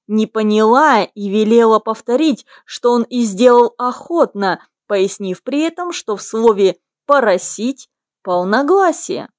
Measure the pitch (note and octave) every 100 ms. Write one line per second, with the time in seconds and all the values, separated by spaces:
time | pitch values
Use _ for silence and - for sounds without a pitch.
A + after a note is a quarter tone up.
0 | - G#3+ A3 A3 G#3+ G#3+ A3 B3 D#4 A#3
1 | F#3+ - G3+ G3+ G#3+ A#3 A3+ A3 A3+ A3
2 | - B3 D#4+ B3 - - _ - A#3+ A#3+
3 | A3+ B3 A#3 F#3 B3 A#3+ A#3+ - B3 -
4 | - E4+ C4 G3+ G3 E3 _ _ _ G3+
5 | G3 - G3 F#3 - C#4 D#4+ E4 F4+ E4+
6 | - G3+ - A3+ A3+ G3+ F#3+ F3 _ _
7 | - C#4 A3+ F3+ - - A3+ C4+ - _
8 | _ _ - F3+ F#3 A3 C#4+ F#4+ F#4+ -
9 | - - -